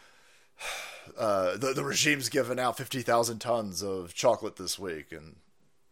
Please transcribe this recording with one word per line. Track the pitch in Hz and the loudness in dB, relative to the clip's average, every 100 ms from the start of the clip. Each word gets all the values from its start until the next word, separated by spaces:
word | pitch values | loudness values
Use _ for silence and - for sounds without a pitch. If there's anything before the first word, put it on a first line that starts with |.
| - - _ _ _ _ | -20 -20 _ _ _ _
"Hey, | - - - - - - | -10 -8 -10 -16 -16 -2
<sighs> | |
uh, | 113 98 92 98 | 2 4 2 0
the, | 135 | -2
the | 135 | -2
regime's | 139 - 151 143 117 | -2 2 4 4 2
given | 143 120 123 | 0 0 0
out | 127 117 | 0 -2
fifty | 127 131 | -6 -4
thousand | 120 117 117 110 | 4 4 4 -2
tons | 123 117 104 87 | 0 0 0 -4
of | 98 95 85 | -4 -4 -6
chocolate | - 131 107 104 - | 2 4 4 -2 -6
this | 90 - | -6 -4
week," | 98 80 - | -6 -8 -10
and | 80 78 - _ _ _ _ _ | -16 -16 -20 _ _ _ _ _